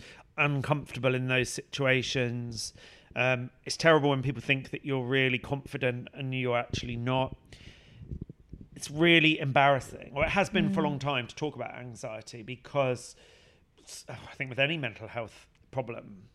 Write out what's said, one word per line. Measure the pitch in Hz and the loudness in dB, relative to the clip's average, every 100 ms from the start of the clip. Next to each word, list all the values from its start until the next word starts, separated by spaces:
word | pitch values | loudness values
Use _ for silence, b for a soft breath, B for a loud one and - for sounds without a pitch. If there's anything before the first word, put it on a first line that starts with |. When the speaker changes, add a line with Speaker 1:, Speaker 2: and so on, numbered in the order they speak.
| B B - - | B B -12 0
Speaker 1:
uncomfortable | 147 139 120 147 - 127 127 127 | 2 2 2 0 -2 -2 0 0
in | 127 | 2
those | 127 120 | 2 0
situations. | - - - 135 131 117 135 120 120 120 113 - B B B B 120 | -4 -8 0 4 4 2 0 0 -2 -6 -8 -10 B B B B 0
Um, | 127 127 123 - - | 2 2 -2 -10 -8
it's | - | 2
terrible | 165 156 143 | 6 6 6
when | 135 | 2
people | 135 120 | 0 -2
think | - 135 - | 0 0 -2
that | - 143 | -8 -4
you're | 135 | -2
really | 120 135 131 127 | 2 2 4 0
confident | - 143 - 143 127 123 - | -2 -6 -6 -2 -2 -2 -8
and | - 135 | -8 -6
you're | 131 123 120 | -2 0 0
actually | 120 - 123 117 | 0 -6 -4 -4
not. | 123 131 131 - - B B B B B B - - - - - - - | 0 0 0 -4 -16 B B B B B B -10 -10 -14 -18 -18 -16 -14
It's | - | -8
really | 151 170 165 156 156 | 2 6 8 6 4
embarrassing, | 139 143 139 131 - - - 139 | 2 6 6 4 0 -14 -10 -2
or | |
it | 160 | 0
has | 202 170 | 2 2
been | 208 202 | 2 2
for | 185 | 2
a | |
Speaker 2:
Mm. | 151 | 0
Speaker 1:
long | 139 | 0
time, | 139 131 117 | -2 -2 -4
to | - | -6
talk | 151 120 | -6 -4
about | 117 - | -8 -8
anxiety | 123 107 123 110 - 120 | -12 -10 -10 -10 -12 -14
because | 107 123 - 143 131 120 - b b b b b _ _ | -12 -12 -2 2 2 0 -6 b b b b b _ _
s-, | - - - | -18 -16 -14
I | 117 - - | -14 -14 -10
think | 131 | -6
with | 123 | 0
any | 139 165 | 0 0
mental | 123 101 113 | -6 -8 -8
health | 120 110 - - _ _ | -6 -8 -12 -20 _ _
problem, | 135 120 113 - 95 113 | -6 -6 -8 -12 -20 -20